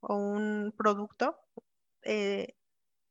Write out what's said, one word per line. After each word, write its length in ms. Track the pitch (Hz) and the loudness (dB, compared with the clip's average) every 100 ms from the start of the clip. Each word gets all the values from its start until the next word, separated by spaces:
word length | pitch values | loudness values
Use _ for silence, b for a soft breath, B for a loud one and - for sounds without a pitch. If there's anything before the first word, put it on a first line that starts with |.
o 160 | - 202 | -4 -2
un 580 | 202 208 214 208 208 - | 0 0 0 -2 -4 2
producto? 640 | 220 202 208 - 262 - _ - _ _ _ _ | 2 2 -2 0 0 -2 _ -20 _ _ _ _
Eh, 520 | - 214 202 196 - - _ _ _ _ _ | -2 0 0 -2 -4 -12 _ _ _ _ _